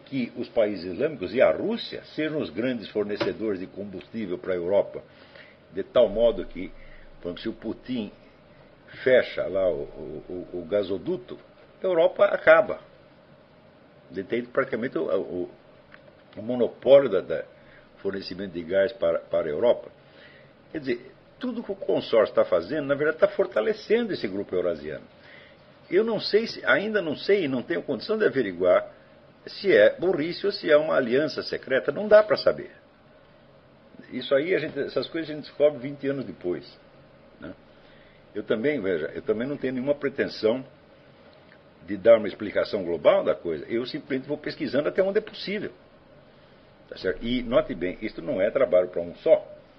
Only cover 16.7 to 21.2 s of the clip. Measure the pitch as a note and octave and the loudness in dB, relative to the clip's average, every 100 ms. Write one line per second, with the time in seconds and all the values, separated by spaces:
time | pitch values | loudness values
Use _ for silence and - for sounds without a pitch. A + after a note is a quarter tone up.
16.7 | - A#2 C#3 C3+ F#2 D#2+ D#2+ - - - | 0 8 8 8 0 -2 -6 -6 -16 -20
17.7 | - - - G2 F#2+ F2 F2+ G2+ E2+ D#2+ | -20 -20 -8 -6 -6 -10 -10 -8 -8 -2
18.7 | F#2+ G2 - E2+ E2 - E2 D#2+ D#2 A#2 | 2 2 2 0 0 -2 -2 -2 0 2
19.7 | - - - - - - - - _ - | 0 -2 -20 -20 -20 -20 -20 -20 _ -12
20.7 | D#3+ C3+ A#2+ - - | -10 -6 -6 -8 -20